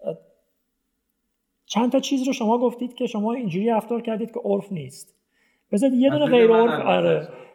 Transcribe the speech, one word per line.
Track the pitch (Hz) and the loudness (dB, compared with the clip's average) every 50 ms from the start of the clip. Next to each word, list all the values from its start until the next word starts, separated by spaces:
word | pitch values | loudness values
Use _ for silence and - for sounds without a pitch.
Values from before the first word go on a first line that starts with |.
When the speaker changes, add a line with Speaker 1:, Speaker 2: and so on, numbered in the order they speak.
| - | -10
Speaker 1:
اه، | - 165 - _ _ _ _ _ _ _ _ _ _ _ _ _ _ _ _ _ _ _ _ _ _ _ _ _ _ _ _ _ | -10 -10 -10 _ _ _ _ _ _ _ _ _ _ _ _ _ _ _ _ _ _ _ _ _ _ _ _ _ _ _ _ _
چند | _ - 208 247 247 | _ -2 -2 0 2
تا | 262 269 | 0 0
چیز | 262 - 277 262 254 | 0 0 -2 -2 -2
رو | 269 - | -2 -4
شما | - 226 208 233 | -2 0 0 0
گفتید | 247 254 240 240 - 240 247 - | 2 0 -2 -2 -4 -10 -10 -6
که | - 254 | -6 -6
شما | - - 208 208 226 233 | -4 -4 -4 -4 -2 -4
اینجوری | 262 240 190 156 190 208 233 | -4 -6 -4 -4 -2 0 0
رفتار | 226 208 214 - 240 233 | 0 0 -2 -2 -6 -6
کردید | 233 226 226 202 226 - | -4 -6 -6 -6 -6 -6
که | - - - | -4 -2 0
عرف | 202 196 202 196 - | 0 0 -2 -2 -6
نیست. | 190 160 135 127 - - - _ _ _ _ _ _ _ _ _ _ _ _ _ | -10 -10 -10 -12 -16 -20 -20 _ _ _ _ _ _ _ _ _ _ _ _ _
بذار | - 202 269 269 | 0 0 2 2
یه | 262 240 262 277 294 | 2 4 2 2 2
Speaker 2:
از | 294 | 2
Speaker 1:
دونه | 294 262 | 2 4
Speaker 2:
دید | 254 240 | 4 6
Speaker 1:
غیر | 226 226 | 6 6
Speaker 2:
من | 226 220 | 6 6
Speaker 1:
عرف، | 233 240 | 4 2
Speaker 2:
البته. | - - - | 0 0 0
Speaker 1:
آره. | 202 180 180 170 85 80 156 156 - - - - - | 0 0 2 2 2 0 0 -2 -8 -16 -20 -20 -20